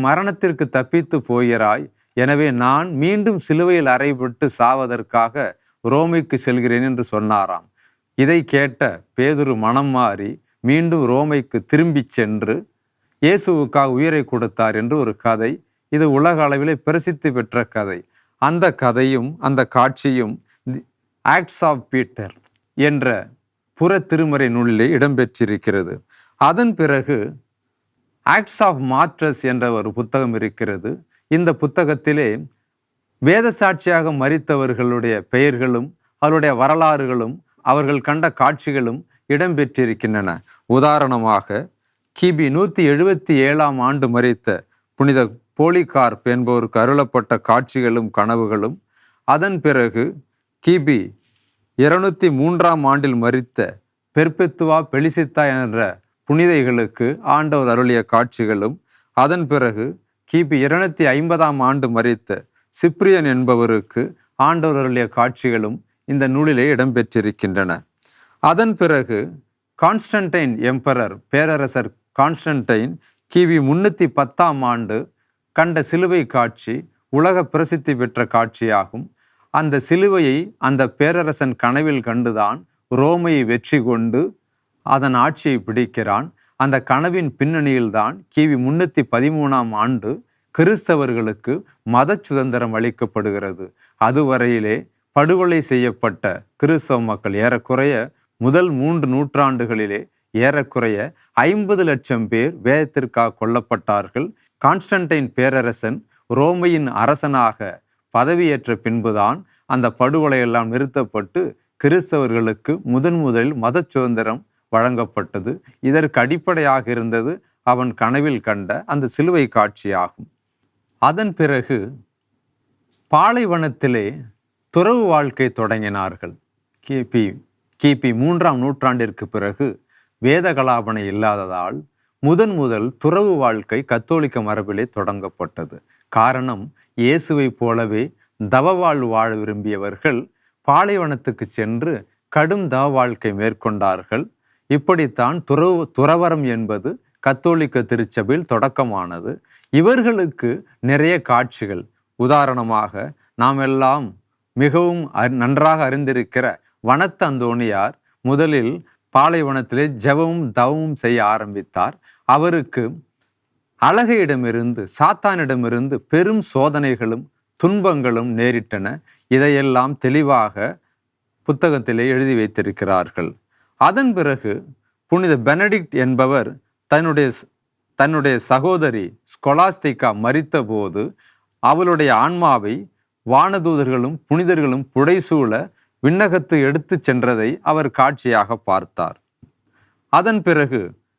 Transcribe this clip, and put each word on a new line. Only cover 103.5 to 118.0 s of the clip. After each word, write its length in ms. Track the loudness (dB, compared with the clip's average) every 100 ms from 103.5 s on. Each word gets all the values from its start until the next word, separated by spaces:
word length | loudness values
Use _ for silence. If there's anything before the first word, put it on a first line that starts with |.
| -2 -2 -6 -2 -4 -4 -8 -8 -12 _ -2
கான்ஸ்டன்டைன் 680 | 0 0 0 -2 0 -2 -2
பேரரசன் 640 | 0 0 2 -2 -4 -6 -6 -12 _ -4
ரோமையின் 580 | 0 2 2 0 0 -2 0
அரசனாக 580 | 0 0 0 0 0 -2 -10 -12 _ _ _
பதவியேற்ற 600 | -2 0 2 0 0 -4 -4
பின்புதான் 640 | -4 -4 -2 0 -2 -2 -10 _ -4
அந்த 220 | -2 -2 0
படுகொலையெல்லாம் 760 | 0 2 2 2 0 0 -2
நிறுத்தப்பட்டு 680 | -4 -4 -4 -4 -6 -6 -4 -6 -8 _ -2
கிறிஸ்தவர்களுக்கு 920 | 2 2 0 -2 0 0 -2 -4 -6 -6
முதன் 360 | -2 0 0 0
முதலில் 320 | 0 0 0 -2
மத 140 | -2 -2 -2
சுதந்திரம் 540 | -2 -2 -2 -2 -6 -10 _ -2
வழங்கப்பட்டது. 800 | 0 2 0 -4 -6 -6 -6 -8 -10 _ _
இதற்கு 380 | 0 0 2 0
அடிப்படையாக 640 | 0 -2 -2 0 2 0 -2
இருந்தது 400 | -4 -2 -2 -4 -8 _ _ 0
அவன் 200 | 0 0
கனவில் 520 | -2